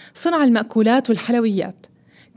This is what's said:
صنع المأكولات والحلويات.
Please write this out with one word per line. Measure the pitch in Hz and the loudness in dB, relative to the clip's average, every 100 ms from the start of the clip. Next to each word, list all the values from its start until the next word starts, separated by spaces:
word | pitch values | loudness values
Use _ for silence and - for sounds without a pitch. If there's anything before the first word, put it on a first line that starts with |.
| - | -20
صنع | - 339 330 | -4 -2 2
المأكولات | 269 226 220 226 214 254 254 | 2 2 0 0 2 2 0
والحلويات. | 220 - 240 226 190 175 - - _ _ _ _ | -4 0 -2 0 -2 -6 -12 -20 _ _ _ _